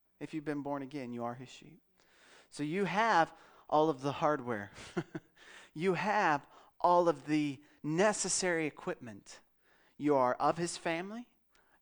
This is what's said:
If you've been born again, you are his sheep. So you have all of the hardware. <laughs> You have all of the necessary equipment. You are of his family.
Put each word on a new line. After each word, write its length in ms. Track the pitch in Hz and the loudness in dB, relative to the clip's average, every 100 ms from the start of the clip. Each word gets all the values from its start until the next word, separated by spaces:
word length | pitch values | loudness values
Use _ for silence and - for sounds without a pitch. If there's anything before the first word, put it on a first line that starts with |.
| _ - | _ -16
If 140 | 147 | -12
you've 100 | 156 | -8
been 180 | 147 147 | -6 -6
born 200 | 139 143 | -6 -6
again, 300 | 135 143 123 | -8 -10 -10
you 120 | 120 | -6
are 100 | 117 | -6
his 140 | 120 127 | -8 -14
sheep. 320 | - - - _ _ _ _ _ - _ | -18 -20 -20 _ _ _ _ _ -20 _
So 120 | - | -8
you 220 | 151 175 | -4 -2
have 480 | 190 180 226 185 160 - - - - | -2 0 4 4 2 -2 -20 -20 0
all 200 | 151 156 | 4 4
of 140 | 135 | 2
the 100 | 139 | -4
hardware. 580 | 135 160 151 120 110 101 - - - | 0 0 0 -2 -6 -6 -14 -12 -8
<laughs> 60 | - - - _ - - - 156 | -8 -10 -16 _ -20 -20 -16 -4
You 140 | 185 | -2
have 480 | 170 180 208 185 143 - - - - | 0 0 2 2 2 -2 -20 -20 0
all 260 | 175 175 175 | 4 6 6
of 200 | 147 135 | 2 0
the 320 | 151 147 131 - _ | 0 0 -4 -14 _
necessary 840 | 147 160 214 202 190 - 185 165 156 | -4 2 2 2 -2 -2 0 0 -2
equipment. 760 | - - 175 120 101 - - _ _ _ _ _ - | -6 -8 -10 -10 -16 -18 -20 _ _ _ _ _ -4
You 160 | 143 | 2
are 180 | 143 127 123 | 4 4 2
of 200 | 143 160 | 0 0
his 220 | 170 - | -4 -6
family. 480 | 180 165 190 226 247 _ _ _ _ _ | -4 -4 -6 -12 -16 _ _ _ _ _